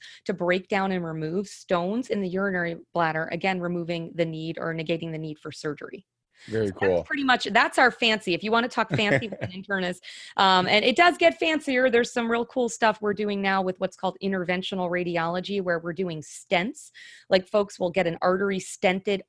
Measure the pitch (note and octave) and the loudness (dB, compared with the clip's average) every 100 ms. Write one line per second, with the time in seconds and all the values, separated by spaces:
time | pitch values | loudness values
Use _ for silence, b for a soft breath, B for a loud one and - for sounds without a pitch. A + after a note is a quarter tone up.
0 | B B - F#3 F3 F3+ F3+ G3+ F#3+ F#3 | B B -8 -2 0 0 0 -2 0 -2
1 | E3 D#3+ D#3 F3+ G3 - - F3+ F3+ A3+ | -4 -6 -4 -4 -6 -10 -2 0 0 -2
2 | - G#3 F#3 F#3 G3 F3+ E3+ E3 - F3 | -2 -4 -2 -2 -2 -2 -2 -6 -6 0
3 | E3 D#3+ D#3+ E3+ F#3+ F#3 F3 F3 E3+ E3+ | 0 0 -4 -2 -2 -2 -2 -4 -4 -6
4 | E3 E3 E3 D#3+ D#3+ D#3+ E3 D#3+ D#3 E3 | -6 -2 -2 -2 -6 -6 -6 -6 -4 -4
5 | E3 D#3 D#3+ D3+ D#3 - D#3 C#3+ - - | -4 -6 -8 -10 -14 -8 -8 -8 -12 -16
6 | _ _ _ B B A2 G#2 F#2 G2 F2+ | _ _ _ B B -2 -2 0 2 2
7 | E2 D4 C4+ A#3+ - G#3 D4+ E4 B3+ - | 0 -2 2 0 2 2 4 4 4 4
8 | A#3 A3 G3 E3+ G#3+ A3+ B3 B3 A3 F3+ | 0 0 0 -2 0 0 0 -2 -2 0
9 | G#3 C4 A3 G3+ C3+ F#3 G3 G3 F3+ F3+ | 2 2 0 -8 -10 -10 -4 -2 -2 -6
10 | B B B - G3 F#3 F3+ G#3 A3+ B3 | B B B 4 6 6 6 4 4 6
11 | F4 F4 E4 E4 E4 D#4 C#4+ B3+ B3+ A#3 | 6 6 4 4 0 0 0 2 4 2
12 | A#3+ B3 A#3 A#3 A#3 C4 A#3 - A3 G#3 | 0 -2 0 0 -2 -2 -2 2 0 2
13 | G#3 G#3 G#3 G3+ G3 G3 F#3 F#3 F#3+ - | -2 -2 -2 0 0 2 0 -2 -6 -4
14 | F#3 - G3 G3 F3 F3+ F#3 F#3+ F3+ F3 | -6 -4 -4 -2 -2 -4 -4 -4 -2 -2
15 | F3 E3+ E3 F3+ F3+ G3+ F3+ E3 E3+ E3+ | -2 -2 -2 -4 -4 -4 -2 -2 -4 -4
16 | F#3 D#3+ - - - F3+ G#3 - - B | -4 -6 -12 -14 -2 0 0 -6 -18 B
17 | B B B F#3+ F#3+ G#3+ G3+ - F3+ F3 | B B B 0 2 0 0 -2 -2 0
18 | E3+ E3+ F3+ F#3 G3+ F#3+ - - G3+ G3 | 0 0 0 2 0 -2 -6 0 0 0
19 | G#3 G3 | -2 -4